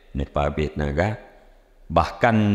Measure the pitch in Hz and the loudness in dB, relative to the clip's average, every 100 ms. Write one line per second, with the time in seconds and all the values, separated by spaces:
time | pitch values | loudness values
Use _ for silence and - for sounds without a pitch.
0 | - 69 71 76 73 71 73 73 73 73 | -12 -8 -4 -2 -2 -2 -4 -2 -2 0
1 | 101 110 - - - - _ _ - 82 | -2 -4 -12 -20 -20 -20 _ _ -4 -2
2 | 82 - 120 110 104 | -2 0 2 4 4